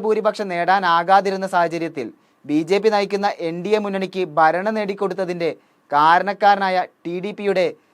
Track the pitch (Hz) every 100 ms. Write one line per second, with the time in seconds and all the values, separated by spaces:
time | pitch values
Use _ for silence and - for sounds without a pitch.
0 | 214 214 208 208 202 175 170 190 180 170
1 | 175 196 196 190 190 185 170 165 165 151
2 | 113 - _ _ 139 151 160 196 220 208
3 | 202 202 202 - 170 170 175 214 202 196
4 | 185 190 180 151 160 165 202 220 202 196
5 | 196 185 185 175 165 - _ _ - 143
6 | 156 175 185 196 202 202 196 185 175 _
7 | 170 175 190 208 202 190 170 - _